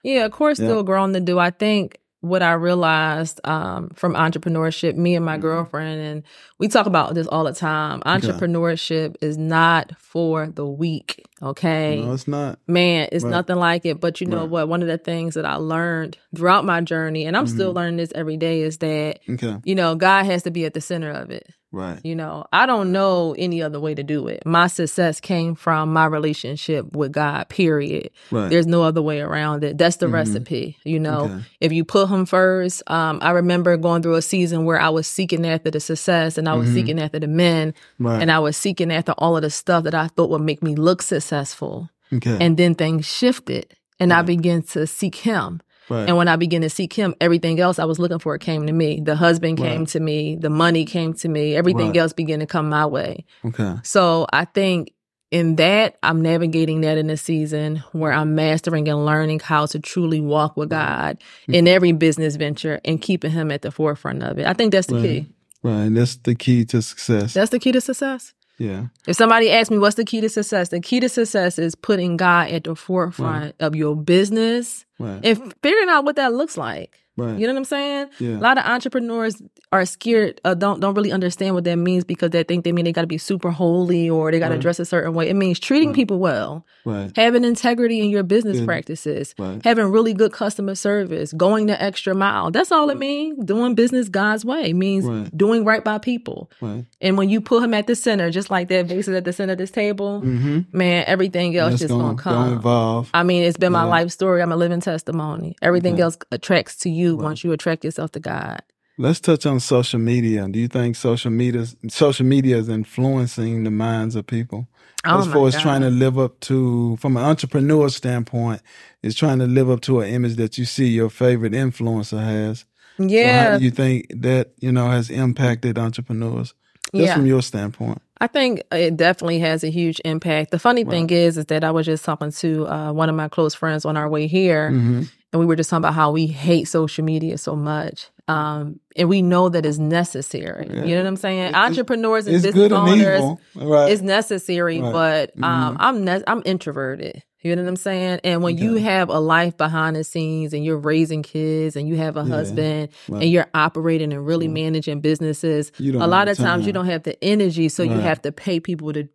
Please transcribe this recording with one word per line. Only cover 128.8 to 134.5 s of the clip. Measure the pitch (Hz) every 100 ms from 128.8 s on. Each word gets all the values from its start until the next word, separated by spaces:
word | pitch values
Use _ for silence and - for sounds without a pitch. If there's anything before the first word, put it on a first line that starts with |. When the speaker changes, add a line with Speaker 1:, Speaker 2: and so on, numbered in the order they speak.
| 165 165
Speaker 1:
definitely | 170 180 170 170
has | 165 160
a | 160
huge | 165 170 160
impact. | 165 160 170 156 156
The | 175
funny | 240 240
Speaker 2:
Right. | 214
Speaker 1:
thing | 175 165
is, | 175 170 165
is | 151
that | 156
I | 160
was | 160
just | 160 156
talking | - 151 151
to, | - 170 156 151
uh, | 151 151
one | 151 160
of | 156
my | 156
close | - 156
friends | - 160 156
on | 156 156
our | 151
way | 151 151
here, | 185 185